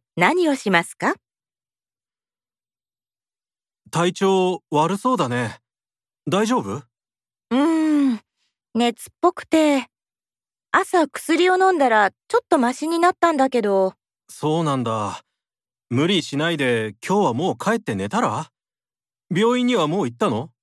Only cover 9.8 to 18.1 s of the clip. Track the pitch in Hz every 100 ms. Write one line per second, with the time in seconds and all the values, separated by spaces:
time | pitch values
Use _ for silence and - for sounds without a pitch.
9.8 | 233 _ _ _ _ _ _ _ _ -
10.8 | 381 359 302 - - 320 359 370 370 359
11.8 | 262 220 196 - _ 480 - 320 240 254
12.8 | 311 339 349 370 339 311 269 247 208 196
13.8 | 190 - _ _ _ - 151 160 160 135
14.8 | 117 110 104 98 - _ _ _ _ _
15.8 | _ 120 160 190 - 139 160 165 131 120
16.8 | 110 98 - 196 175 117 175 123 - 233
17.8 | - 101 98